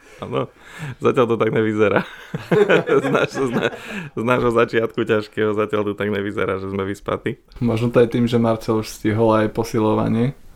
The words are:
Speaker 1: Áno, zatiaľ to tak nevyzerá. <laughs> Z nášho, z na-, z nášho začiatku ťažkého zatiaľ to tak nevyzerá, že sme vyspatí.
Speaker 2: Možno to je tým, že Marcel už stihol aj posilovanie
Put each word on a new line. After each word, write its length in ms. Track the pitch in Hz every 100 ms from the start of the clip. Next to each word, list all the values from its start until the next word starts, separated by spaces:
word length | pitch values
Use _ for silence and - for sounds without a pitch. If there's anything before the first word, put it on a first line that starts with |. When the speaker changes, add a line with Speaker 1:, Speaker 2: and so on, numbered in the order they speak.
| - -
Speaker 1:
Áno, 240 | - 131 127 - - - 151 120
zatiaľ 320 | 120 127 113
to 20 | 113
tak 140 | 110
nevyzerá. 560 | 117 110 107 104 107 - - - - -
<laughs> 500 | 208 202 170 - 143
Z 40 | 139
nášho, 340 | 147 135 - 131
z 20 |
na-, 220 | 120 120 - - 208 156
z 80 | -
nášho 280 | 113 123 120
začiatku 460 | 117 117 117 113 -
ťažkého 560 | 110 107 107 - 107 104
zatiaľ 320 | 107 104 104
to 40 | 101
tak 80 | 104
nevyzerá, 520 | 104 101 104 95 95
že 80 | 95
sme 160 | 98 95
vyspatí. 560 | 98 - 101 113 - _ -
Speaker 2:
Možno 320 | 120 113 120
to 80 | 123
je 100 | 113
tým, 200 | 123 117
že 80 | 120
Marcel 400 | 113 110 - 110
už 80 | 107
stihol 480 | - 110 107 113
aj 160 | 110 107
posilovanie 880 | 113 113 117 107 110 110 110 123 - -